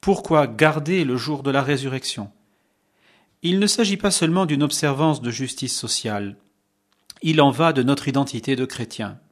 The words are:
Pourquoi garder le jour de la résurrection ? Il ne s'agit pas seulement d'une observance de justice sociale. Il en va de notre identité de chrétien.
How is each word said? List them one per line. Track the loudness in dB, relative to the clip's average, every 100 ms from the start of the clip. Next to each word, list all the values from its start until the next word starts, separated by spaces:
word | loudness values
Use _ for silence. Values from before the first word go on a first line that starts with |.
Pourquoi | 0 -2 2 2 2
garder | 4 2 4 -2 0
le | 0 -2
jour | -4 -4
de | 0
la | 0
résurrection ? | 0 -2 -2 -6 -8 -8 -12 _ _ _ _ _ _ _ _ _ _ _
Il | -2 2
ne | 2
s'agit | 2 0 2
pas | 0
seulement | 2 2 2
d'une | 2 2
observance | 0 2 0 2 2 0
de | -4
justice | -6 -8 -6 -6
sociale. | -6 -4 -4 -4 -4 -6 -10 _ _ _ _ _ _ _ -6
Il | 0 6
en | 6
va | 6 2
de | 4
notre | 2 0 0
identité | -2 -2 -6 -4
de | -2 -4
chrétien. | -6 -10 -8 -10 -10 _